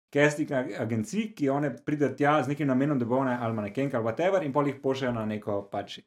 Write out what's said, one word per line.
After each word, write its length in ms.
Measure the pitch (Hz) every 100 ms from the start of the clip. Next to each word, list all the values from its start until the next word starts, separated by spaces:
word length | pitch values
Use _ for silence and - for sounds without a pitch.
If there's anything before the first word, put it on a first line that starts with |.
| _
casting 360 | 143 147 151 139
ag-, 260 | 131 143 185
agencij, 540 | 113 113 107 202 220
ki 180 | - 135
one 240 | 139 147 -
pridejo 380 | - 147 135
tja 240 | 135 147 151
z 80 | 131
nekim 200 | 147 143
namenom, 280 | 127 147 135
da 100 | 113
bo 120 | 131
ona 220 | 131 120
ali 140 | 117
manekenka 440 | 110 101 135 139 123
ali 80 | 113
whatever, 360 | 110 180 190
in 120 | 147
pol 120 | 143 143
jih 120 | 123
pošljejo 340 | 135 131 127
na 140 | 113 107
neko 380 | 107 110 101 -
pač 340 | 101 95 -